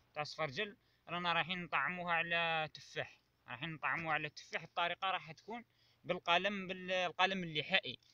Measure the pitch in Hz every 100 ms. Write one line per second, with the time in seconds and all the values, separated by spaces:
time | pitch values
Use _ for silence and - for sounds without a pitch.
0 | _ 151 147 - 156 139 208 202 _ _
1 | - 175 175 165 156 185 170 156 139 180
2 | 175 165 170 170 165 160 151 - - 156
3 | 127 - _ _ - 120 165 156 143 160
4 | 160 151 151 - - 202 160 - 175 175
5 | 190 180 156 160 - 233 - _ _ _
6 | 143 180 - 175 196 202 185 185 180 185
7 | 175 - 185 190 170 151 143 190 127 -
8 | -